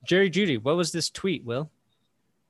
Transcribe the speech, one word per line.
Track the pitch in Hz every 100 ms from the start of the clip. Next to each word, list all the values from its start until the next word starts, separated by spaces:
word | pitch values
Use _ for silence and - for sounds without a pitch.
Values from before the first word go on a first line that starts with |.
Jerry | - 180 196
Jeudy, | 160 202 123
what | 113 170
was | 170
this | 165 151
tweet, | - 196 165 120
Will? | 117 151 _ _ _ _ _ _ _ _